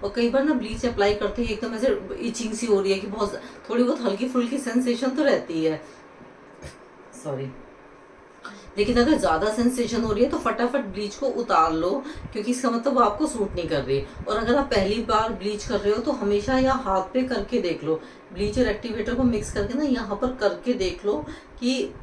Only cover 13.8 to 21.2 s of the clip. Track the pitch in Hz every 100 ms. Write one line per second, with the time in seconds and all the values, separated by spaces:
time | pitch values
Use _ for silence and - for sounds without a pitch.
13.8 | 127 139 135 - - 214 220 269 269 220
14.8 | 190 220 233 220 226 196 196 208 - 208
15.8 | 202 214 254 254 202 208 208 262 262 262
16.8 | 196 190 185 254 254 233 196 240 180 160
17.8 | 147 156 - - - 175 208 247 233 202
18.8 | 240 220 233 240 254 220 208 214 202 269
19.8 | 302 240 202 202 254 - 202 - 247 233
20.8 | 185 - 202 294